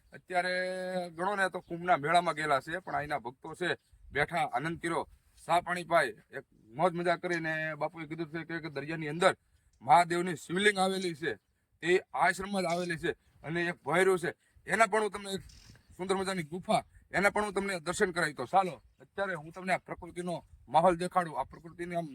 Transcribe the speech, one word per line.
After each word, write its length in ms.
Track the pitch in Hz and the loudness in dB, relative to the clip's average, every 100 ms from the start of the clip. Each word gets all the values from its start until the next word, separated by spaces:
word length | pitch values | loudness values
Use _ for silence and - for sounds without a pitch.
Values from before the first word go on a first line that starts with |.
| _ | _
અત્યારે 420 | - - 180 180 180 185 185 185 185 175 160 | -20 -4 -2 0 -2 -4 -4 -6 -6 -6 -4
ગણો 180 | 185 202 | -2 0
ને 100 | 185 | 0
તો 100 | 180 | -2
કુંભના 360 | - 170 180 165 | -8 -6 2 2
મેળામાં 380 | 147 175 175 151 | 4 4 4 0
ગયેલા 260 | 156 135 | 0 0
છે, 180 | 156 175 | 0 -8
પણ 160 | 160 143 | -4 -4
અહીંના 280 | 147 139 117 | -4 -6 -6
ભક્તો 300 | 135 165 156 | -12 -14 -6
છે 140 | 175 135 _ _ - | -4 -4 _ _ -6
બેઠા 340 | 135 147 165 151 | -2 0 0 -2
આનંદ 260 | 123 156 160 | -2 -4 -4
કર્યો, 240 | 170 160 107 _ _ _ - | -2 -2 -4 _ _ _ 0
ચા 140 | 170 | 0
પાણી 280 | 175 175 165 | 2 -4 2
પાય, 220 | 170 131 104 _ | 2 2 -2 _
એક 140 | 135 - _ 107 | -14 -14 _ -16
મોજ 180 | 120 180 | 0 0
મજા 240 | 170 175 170 | 2 0 0
કરીને 360 | 180 170 160 160 156 151 | 0 -2 -2 -4 -4 -4
બાપુએ 320 | 151 165 151 | -4 -6 -10
કીધું 220 | 160 160 | -8 -8
છે 140 | 165 160 | -8 -8
કે, 160 | 170 | -8
કે 80 | 160 | -6
દરિયાની 440 | 139 143 160 151 | -8 -6 -6 -6
અંદર 200 | 160 185 - _ _ _ _ | 2 2 2 _ _ _ _
મહાદેવની 540 | 113 165 170 175 180 143 | 6 6 6 2 -2 -4
શિવલિંગ 400 | - 175 208 196 | -4 2 4 4
આવેલી 360 | 190 190 180 151 | 2 0 -4 -4
છે, 160 | 156 104 _ _ _ _ | -4 -6 _ _ _ _
એ 80 | 160 185 - | 2 2 2
આશ્રમમાં 500 | - 170 180 190 202 | 2 2 2 -2 -2
જ 40 | 175 | 0
આવેલી 320 | 175 180 160 | -2 -2 -4
છે. 80 | 156 - _ _ | -4 -6 _ _
અને 160 | - 170 170 | -6 -4 -2
એક 100 | 175 | -4
ભોંયરું 360 | 135 165 190 185 | 0 4 4 2
છે, 100 | 170 - _ _ - | 0 -8 _ _ -4
એના 200 | 202 226 | 2 4
પણ 160 | 214 | 4
હું 80 | 214 | 0
તમને 180 | 202 196 196 | -4 -8 -8
એક 60 | - - - - _ - | -10 -20 -20 -20 _ -12
સુંદર 200 | 185 196 | -2 -2
મજાની 340 | 190 190 151 | 0 -4 -6
ગુફા, 320 | 180 175 175 - - _ | -8 -2 -2 -2 -12 _
એના 200 | 147 196 | 0 2
પણ 140 | 208 208 | 2 0
હું 80 | |
તમને 200 | 196 196 185 | -2 -4 -4
દર્શન 320 | 156 180 202 | -4 0 0
કરાવી. 260 | 170 156 143 | 2 -2 -2
તો 60 | 123 | 0
ચાલો 280 | 185 185 131 - _ | 2 2 -4 -16 _
અત્યારે 340 | - - 196 170 | -16 0 2 2
હું 160 | 156 | -4
તમને 220 | 180 185 | -10 -2
આ 120 | 165 - | -2 -2
પ્રકૃતિનો 460 | 170 175 165 175 160 - - - | -12 -10 -8 -6 -6 -8 -20 0
માહોલ 280 | 147 180 170 | 4 6 4
દેખાડું, 400 | 180 185 170 131 | 0 -2 -2 -4
આ 60 | 135 | -6
પ્રકૃતિનો 480 | 180 165 160 175 170 | -8 -18 -12 -6 -6
આમ 100 | 160 | -6